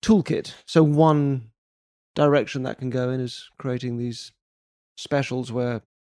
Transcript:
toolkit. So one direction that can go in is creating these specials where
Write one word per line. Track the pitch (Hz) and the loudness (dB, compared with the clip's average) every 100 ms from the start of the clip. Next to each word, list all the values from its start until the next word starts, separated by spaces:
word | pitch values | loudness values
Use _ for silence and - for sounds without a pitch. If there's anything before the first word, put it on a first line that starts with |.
toolkit. | - 220 - 156 - - - | 4 2 4 -4 -6 -16 0
So | 165 | 4
one | 156 147 160 151 143 135 113 _ _ _ _ _ _ - | 4 6 4 4 2 -2 -6 _ _ _ _ _ _ 0
direction | 147 143 110 143 | 4 4 0 -6
that | 131 113 | -8 -8
can | 131 | -6
go | 123 127 | -4 -4
in | 131 | -4
is | 123 - - _ | -6 -10 -18 _
creating | 135 123 123 120 | -8 -6 -6 -6
these | 120 117 - _ _ _ _ _ _ - | -6 -8 -14 _ _ _ _ _ _ -20
specials | - 143 131 127 123 | -4 -2 -2 -6 -6
where | 117 123 117 _ _ _ _ | -4 -4 -4 _ _ _ _